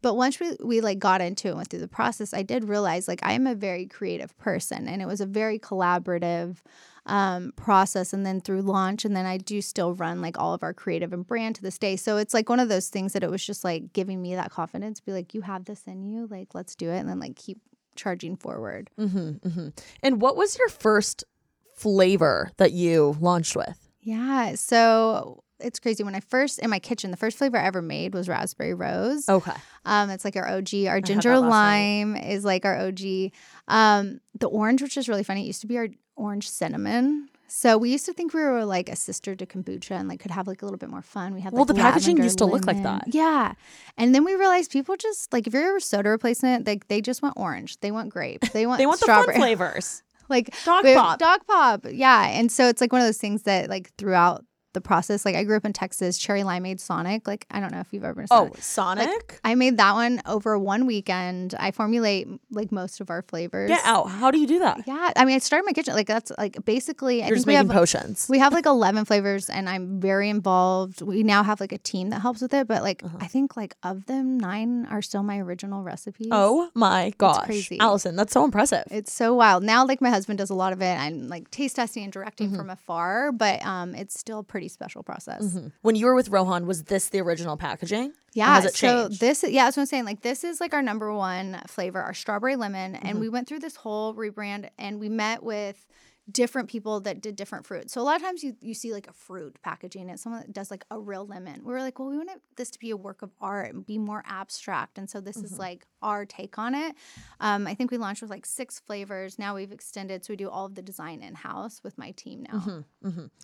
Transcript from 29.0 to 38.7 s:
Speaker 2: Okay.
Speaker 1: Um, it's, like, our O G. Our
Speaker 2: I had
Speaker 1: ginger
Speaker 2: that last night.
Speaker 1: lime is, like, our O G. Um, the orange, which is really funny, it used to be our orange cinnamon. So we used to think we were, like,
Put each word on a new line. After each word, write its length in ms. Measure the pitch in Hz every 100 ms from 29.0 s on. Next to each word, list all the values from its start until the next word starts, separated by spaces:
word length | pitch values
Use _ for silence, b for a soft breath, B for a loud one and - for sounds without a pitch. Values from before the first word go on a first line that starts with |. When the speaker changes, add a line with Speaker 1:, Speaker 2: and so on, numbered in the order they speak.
| 208 294 285
Speaker 2:
Okay. 240 | 190 185 - B B -
Speaker 1:
Um, 240 | 208 202
it's, 160 | 190 202
like, 100 | 196
our 120 | -
O 120 | 190
G. 260 | 190 202 190
Our 80 | 190
Speaker 2:
I 20 |
had 80 | 190
Speaker 1:
ginger 240 | 202 233
Speaker 2:
that 120 | 254
last 80 | 240
night. 0 |
Speaker 1:
lime 680 | 220 208 208 208 208 208 214
is, 260 | - 202
like, 220 | 202 185 196
our 120 | 180
O 120 | 190
G. 400 | 185 190 190 190 b b b -
Um, 520 | 220 220 208 202 - _ -
the 100 | 220
orange, 340 | 214 214 262
which 160 | 277 277
is 100 | 247
really 160 | 208
funny, 200 | 202 196
it 40 | 202
used 140 | 202
to 60 | 214
be 100 | 240
our 100 | 226 - _ -
orange 340 | 208 202 -
cinnamon. 800 | - 165 - 202 226 262 294 285 _ _
So 300 | - 247 220
we 140 | 240
used 140 | 269 -
to 60 |
think 200 | 349 339
we 80 | 320
were, 240 | 294 247
like, 240 | 214